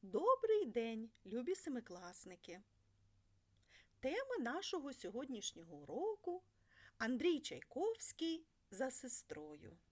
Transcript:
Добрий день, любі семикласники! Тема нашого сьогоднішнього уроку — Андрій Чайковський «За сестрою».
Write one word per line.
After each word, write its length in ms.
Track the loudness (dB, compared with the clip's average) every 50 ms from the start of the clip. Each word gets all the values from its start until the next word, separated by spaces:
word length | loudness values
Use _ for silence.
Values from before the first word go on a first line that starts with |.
| -12
Добрий 600 | 0 0 4 8 8 8 8 8 6 6 6 6
день, 440 | 2 0 0 0 0 -2 -4 -6 -8 _ -18 _
любі 280 | -4 -4 -2 0 0 -2
семикласники! 1080 | -2 0 -2 -2 -4 -4 -8 -12 -12 -10 -10 -10 -10 -10 -10 -12 -14 -12 -12 -12 -12 -14 _ _ _ _ _ _ _ _ -20 _ _ _ _ _ _ _ _ _ _ _ _ -20 -20 -20 _ _ _
Тема 380 | -2 0 0 0 -2 -2 -2 -2
нашого 520 | 0 0 -2 -2 -2 -2 -4 -4 -4 -4 -6
сьогоднішнього 840 | -6 -8 -6 -4 -6 -6 -4 -6 -6 -6 -6 -8 -8 -14 -14 -14
уроку — 640 | -14 -10 -6 -2 0 0 0 0 -2 -4 -4 -4 -4 -6 _ _ _ _ _ -20 -20 -20 -20 _ _
Андрій 420 | 0 2 2 4 6 4 4 4
Чайковський 1040 | 2 -4 -8 -8 -10 -6 0 2 4 4 4 2 -2 -6 -2 0 0 0 0 0 -4 _ _ _ _ _
«За 200 | 0 0 2 2
сестрою». 880 | 2 -2 -2 -2 -2 -2 -2 _ -6 -8 -8 -10 -10 -12 -12 -16 -16 -16 _ _